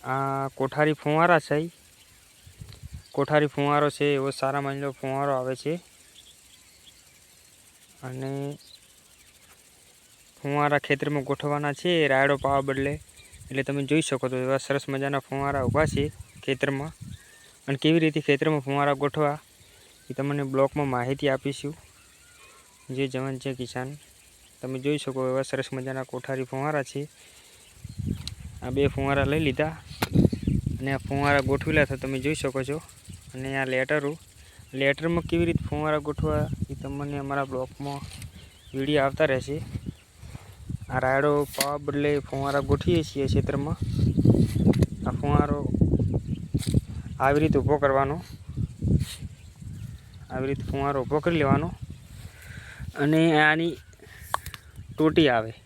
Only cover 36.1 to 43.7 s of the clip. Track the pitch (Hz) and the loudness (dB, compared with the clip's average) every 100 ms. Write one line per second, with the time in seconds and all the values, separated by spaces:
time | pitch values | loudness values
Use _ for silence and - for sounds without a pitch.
36.1 | 147 156 151 147 - - 135 135 139 143 | -2 0 0 0 -4 -6 -6 -8 -6 -6
37.1 | 143 139 139 135 127 131 - 139 139 - | -6 -2 0 0 -4 -6 -8 -8 -8 -10
38.1 | - - - - - - 135 135 151 135 | -14 -16 -16 -20 -20 -10 -4 0 2 2
39.1 | - 156 131 123 151 - - - - - | 4 2 2 -2 -8 -6 -8 -10 -14 -20
40.1 | - - - - - - - - 127 131 | -20 -18 -18 -18 -20 -12 -12 -4 0 2
41.1 | 135 147 147 143 - 139 147 143 143 147 | 4 4 2 0 -4 -4 -4 -4 -2 0
42.1 | 143 - 139 139 139 139 143 170 170 151 | 0 -2 -4 0 0 2 2 4 2 0
43.1 | 139 135 139 139 143 143 | -2 2 2 2 -2 -2